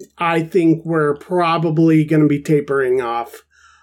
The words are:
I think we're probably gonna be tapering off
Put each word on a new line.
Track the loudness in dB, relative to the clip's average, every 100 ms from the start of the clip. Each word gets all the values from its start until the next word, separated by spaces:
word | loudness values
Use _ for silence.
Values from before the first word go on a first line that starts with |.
| -20 -8
I | -4 -2
think | -2 0 2 0 -2
we're | -2 -2 -4
probably | -4 -2 0 0 -2 2 4 4 2
gonna | 2 2
be | 0
tapering | 0 -2 0 -2 0 -2
off | -2 -6 -8 -14 _ _ _ _